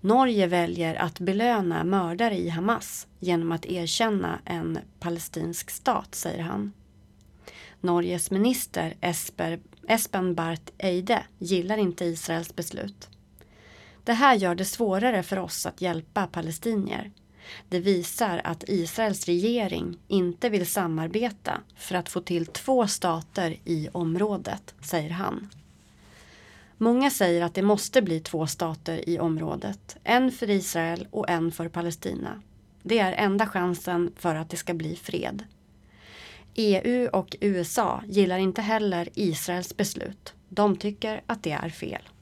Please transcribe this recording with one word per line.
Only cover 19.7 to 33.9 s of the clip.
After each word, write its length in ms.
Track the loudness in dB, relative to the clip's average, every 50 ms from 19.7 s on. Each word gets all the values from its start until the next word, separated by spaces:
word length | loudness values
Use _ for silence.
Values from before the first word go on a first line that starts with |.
| -2 -4 -4 -6 -8 -10 -8 0
inte 420 | 2 2 2 2 0 0 -2 0
vill 180 | 2 2 0 0
samarbeta 960 | 0 0 0 0 0 -2 -2 -2 -2 0 -2 -2 -4 -4 -6 -6 -6 -6 -8 _ -20
för 200 | -16 -10 -4 -4
att 140 | -4 -4 -2
få 100 | -6 -6
till 260 | -4 -2 -2 -2 -2
två 420 | -2 -6 -8 0 2 4 4 4 2
stater 680 | 0 0 0 0 0 0 -4 -6 -4 -2 -2 -2 -4 -4 -4
i 260 | -2 -2 -2 -2 -4
området", 840 | -4 -2 0 0 2 2 0 0 0 -2 -4 -6 -8 -8 -8 -16 -20 -16
säger 280 | -10 -4 -2 -2 -2 -2
han. 400 | -4 -4 -4 -4 -6 -6 -10 -12 -18 -20 -20 -20 -20 -20 _ _ _ -20 -20 -20 -20 -20 -20 -20 -20 -20 -20 -20 -20 -20 -20 -20 _ _
Många 320 | 4 4 4 6 4 2
säger 320 | 2 4 4 4 4 4
att 120 | 2 0 0
det 80 | 2
måste 400 | 4 4 4 4 2 4 4 4
bli 180 | 4 4 0 -2
två 280 | -2 -4 -2 -2 -2 -2
stater 640 | -2 -2 -2 -4 -4 -4 -6 -6 -6 -4 -2 -2
i 100 | -2 0
området, 760 | 2 0 0 0 -2 -4 -4 -4 -4 -6 -6 -8 -12 -20 -20 -12 0
en 280 | 2 4 4 4 2
för 180 | 0 -2 0 2
Israel 580 | 2 2 2 0 -2 0 0 0 -2 -4 -6 -6
och 180 | -4 -4 -2 0
en 220 | 0 0 0 -2
för 180 | -2 -4 -8 -6
Palestina. 720 | -4 -2 -2 -2 -4 -4 -6 -6 -6 -6 -6 -8 -10 -12 -14 -20 -20 -20 -20 _ _ _ -2
Det 160 | 2 2 4
är 140 | 4 2 2
enda 340 | 2 2 2 4 2 2 2
chansen 640 | 0 0 0 0 0 -2 -2 -2